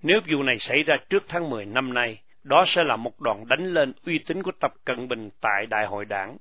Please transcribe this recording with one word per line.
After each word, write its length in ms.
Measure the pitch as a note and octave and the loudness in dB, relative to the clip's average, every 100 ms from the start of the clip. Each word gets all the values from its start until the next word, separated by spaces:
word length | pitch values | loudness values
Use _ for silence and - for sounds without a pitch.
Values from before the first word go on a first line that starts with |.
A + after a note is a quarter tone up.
Nếu 180 | D3+ G#3 F3 | 4 2 4
vụ 140 | D3 | 0
này 160 | C3+ A#2 | 2 0
xảy 240 | - B2+ | 2 0
ra 140 | D#3 C#3+ - | 2 2 2
trước 140 | G3 F#3+ | -2 0
tháng 220 | E3+ E3 | -4 -2
mười 140 | A#2 | -4
năm 300 | G2+ A#2 C3 | -2 -2 0
nay, 240 | B2 A#2+ A2 - - | -2 -2 -4 -18 -20
đó 200 | C#3+ C#3+ F#3 | 2 4 6
sẽ 180 | F3+ | 2
là 120 | D#3+ A2+ | 2 0
một 240 | A#2+ - | -2 -4
đòn 160 | B2+ G#2 A#2 | -2 -2 0
đánh 160 | C3+ | -2
lên 280 | F#3 E3+ C3+ B2+ - | 0 0 0 -2 -4
uy 120 | D#3+ | -4
tín 240 | - F#3+ | -2 -6
của 100 | F#3 - | -4 -4
Tập 140 | C#3 - | -4 -4
Cận 240 | - B2 B2+ | -6 -6 -4
Bình 220 | A#2+ G#2+ - | -6 -8 -4
tại 260 | A2+ G2+ A2+ | -2 0 0
Đại 200 | A2 G#2 | -2 -2
hội 180 | G2+ | -4
Đảng. 320 | G2+ G2+ F#2+ C3 | -6 -6 -6 -12